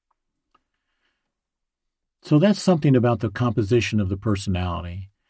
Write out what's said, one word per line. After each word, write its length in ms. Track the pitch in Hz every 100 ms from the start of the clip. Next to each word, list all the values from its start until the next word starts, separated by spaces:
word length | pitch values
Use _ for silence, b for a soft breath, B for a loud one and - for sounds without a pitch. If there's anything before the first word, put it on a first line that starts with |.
| _ _ _ _ _ _ _ _ _ _ _ _ _ _ _ _ _ _ _ _ _ _
So 160 | - 151
that's 240 | 196 202
something 340 | - 170 147 127
about 240 | 120 117
the 100 | 113
composition 720 | - 123 110 101 120 110 110
of 80 | 95
the 80 | 98
personality, 920 | 113 101 101 90 90 87 87 92 98 _ _